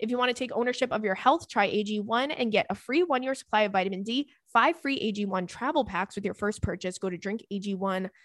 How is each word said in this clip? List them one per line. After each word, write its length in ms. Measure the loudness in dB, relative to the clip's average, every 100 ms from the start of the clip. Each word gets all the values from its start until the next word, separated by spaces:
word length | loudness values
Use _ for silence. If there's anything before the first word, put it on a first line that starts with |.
If 100 | -2
you 80 | 2
wanna 160 | 2
take 160 | 0 -2
ownership 380 | 0 0 0 0
of 140 | 0
your 100 | 0
health, 340 | 2 4 4 2
try 180 | 2 2
A 180 | 2
G 160 | 0 -2
one 320 | 0 0 0
and 180 | -2 0
get 160 | 2 0
a 60 |
free 300 | -4 -2 0
one-year 320 | 2 0 -2 -6
supply 260 | 0 2
of 80 | 2
vitamin 320 | 2 0 -2
D, 280 | -4 -2 -4 _ _
five 280 | 4 4 2
free 160 | -2 -2
A 160 | -2
G 140 | -2 -2
one 200 | -2 -4
travel 380 | -4 -2 0
packs 320 | 0 0 -4 -4
with 80 |
your 100 | -6
first 260 | -2 -4 -2
purchase. 380 | -4 -4 -6 -4
Go 100 | -6
to 80 | -4
drink 300 | -6 -6 -6
A 80 | -6
G 160 | -4 -2
one 340 | -2 -2 -4 _